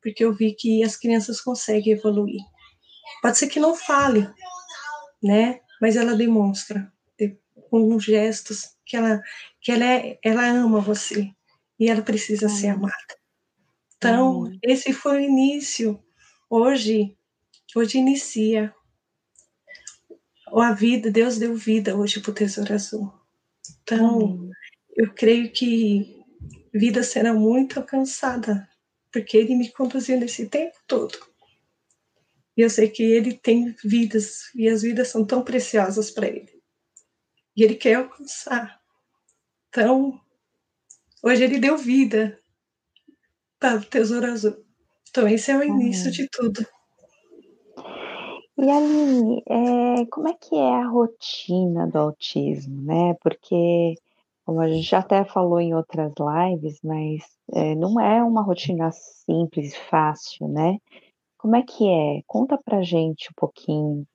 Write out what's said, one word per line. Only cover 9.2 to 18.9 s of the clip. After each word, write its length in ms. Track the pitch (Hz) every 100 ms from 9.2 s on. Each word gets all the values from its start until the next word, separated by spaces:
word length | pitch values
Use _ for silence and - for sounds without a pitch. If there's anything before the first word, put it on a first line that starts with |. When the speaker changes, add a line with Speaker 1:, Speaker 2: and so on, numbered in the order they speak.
| - - - _
Speaker 1:
que 100 | -
ela 140 | 240 247
é, 320 | 254 - -
ela 240 | 220 226 240
ama 320 | 247 233 214
você 500 | 202 214 - 214 196 _ _ _ _ _
e 100 | 226
ela 120 | 220
precisa 480 | 214 214 - 208 208
ser 200 | 202 202
Speaker 2:
Amém. 160 | 196 196
Speaker 1:
amada. 300 | - - - _ _ _ _ _ _ _ _
Então, 480 | 233 233 262 - 233
Speaker 2:
Amém. 140 | 190
Speaker 1:
esse 300 | 240 262 269
foi 240 | 262 285 277
o 40 |
início. 840 | 277 269 269 285 269 - 226 208 _ _ _ _ _
Hoje, 680 | 233 240 269 214 220 208 - _ _ _ _ - 233
hoje 240 | 226 262
inicia. 720 | 262 277 - 220 214 220 214 _ _